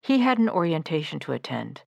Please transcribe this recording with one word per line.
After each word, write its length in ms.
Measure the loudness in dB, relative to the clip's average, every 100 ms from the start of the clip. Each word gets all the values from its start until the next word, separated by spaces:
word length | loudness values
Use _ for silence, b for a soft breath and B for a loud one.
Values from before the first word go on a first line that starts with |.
He 180 | 2 4
had 200 | 4 4
an 80 | 2
orientation 720 | 2 0 0 -2 -4 -4 -8
to 140 | -6
attend 480 | -8 -4 -6 -6 -12 _